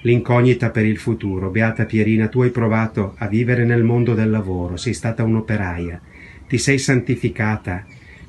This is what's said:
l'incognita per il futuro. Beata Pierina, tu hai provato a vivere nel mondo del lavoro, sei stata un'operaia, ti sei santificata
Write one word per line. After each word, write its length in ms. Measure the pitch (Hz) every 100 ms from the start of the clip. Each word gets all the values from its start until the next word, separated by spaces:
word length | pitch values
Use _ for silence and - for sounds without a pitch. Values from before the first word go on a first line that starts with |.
l'incognita 680 | 120 120 - 123 123 120 113
per 160 | 113 107
il 140 | 101
futuro. 500 | - 110 101 95 95
Beata 360 | 104 113 110 110
Pierina, 420 | 110 107 110 110
tu 160 | 123
hai 80 | 123
provato 640 | 123 113 110 110 113 101 -
a 80 | 107
vivere 400 | 110 123 120 117
nel 180 | 120
mondo 300 | 113 120 120
del 160 | 107 110
lavoro, 480 | 110 95 92 87 85
sei 160 | 123
stata 300 | - 117 113
un'operaia, 760 | 113 110 110 104 92 85 85 85 - - - - -
ti 120 | 123
sei 180 | 135 139
santificata 1080 | 135 127 123 120 120 - 107 107 - 90 - - - -